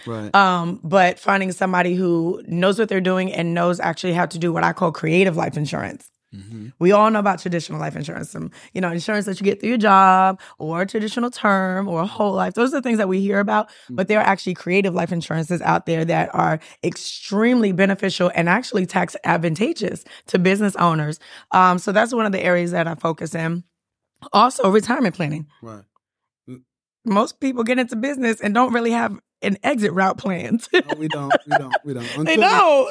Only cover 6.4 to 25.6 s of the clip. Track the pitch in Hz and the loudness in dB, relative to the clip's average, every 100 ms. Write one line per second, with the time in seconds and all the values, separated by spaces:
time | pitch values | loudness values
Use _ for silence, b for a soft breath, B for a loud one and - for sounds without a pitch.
6.4 | 98 113 113 - 175 208 214 214 202 180 | -16 -16 -14 0 4 6 4 2 0 -2
7.4 | 185 170 156 156 156 - 147 - - 160 | -4 -6 -6 -8 -8 -8 -10 -10 -12 -10
8.4 | 165 B B 180 180 170 160 208 202 190 | -12 B B -6 -4 -4 -4 -4 -4 -2
9.4 | 196 202 220 247 208 190 190 185 190 190 | -2 -2 -2 0 6 8 8 6 4 0
10.4 | B B 156 165 196 220 214 240 240 - | B B -6 -4 -2 -4 -4 -4 -4 0
11.4 | 214 196 185 185 196 165 196 - 208 190 | 2 2 0 -2 -4 -4 -4 -2 0 0
12.4 | 185 214 254 285 247 220 196 190 196 196 | -2 0 0 0 0 0 0 0 0 0
13.4 | 208 214 214 - - 127 190 214 - 190 | 2 0 -2 -10 -12 -6 0 2 2 0
14.4 | 202 175 175 190 190 175 170 170 - 160 | -2 -6 0 0 2 0 -2 -4 -4 -4
15.4 | 156 175 160 170 - 160 165 160 170 170 | -2 -2 0 0 0 -2 0 0 0 0
16.4 | 165 160 B B 180 - - - - 202 | 0 0 B B -6 -6 -12 -14 -6 0
17.4 | 233 247 208 180 196 196 196 - 180 - | 2 2 2 2 2 2 -2 0 0 2
18.4 | 170 202 - 208 180 185 175 - - 170 | 2 0 0 -2 0 -2 -2 -4 -2 0
19.4 | 165 160 262 330 202 - - B - 190 | 0 -2 -2 -2 -6 -6 -16 B -4 0
20.4 | 180 196 208 - 175 160 151 156 B B | 2 2 0 2 0 0 -4 -8 B B
21.4 | B 185 180 180 208 196 226 240 208 185 | B 4 4 4 0 0 2 0 0 0
22.4 | 180 175 175 175 165 160 165 160 165 165 | 2 2 0 -2 -2 -2 -4 -4 -6 -4
23.4 | 160 170 - _ _ _ _ _ - 202 | -4 -4 -8 _ _ _ _ _ 0 4
24.4 | 247 - 196 214 214 277 214 - 151 151 | 4 4 2 2 2 0 0 0 -4 -6
25.4 | 151 _ | -10 _